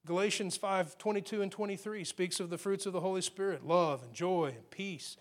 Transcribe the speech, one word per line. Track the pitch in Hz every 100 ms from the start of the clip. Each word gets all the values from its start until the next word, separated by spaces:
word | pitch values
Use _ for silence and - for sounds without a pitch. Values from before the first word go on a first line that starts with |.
| 156
Galatians | 175 208 - 190 -
five | 196 190 165 -
twenty-two | 214 208 - 214
and | 196
twenty-three | 202 208 190 214 214
speaks | 170 - 185 -
of | 175
the | 170
fruits | 202 196 196
of |
the | 180
Holy | 185 190
Spirit, | 180 - 196 156
love | 151 175 165 135
and | 120 117
joy | 175 180 147 120
and | -
peace, | - 196 160 - -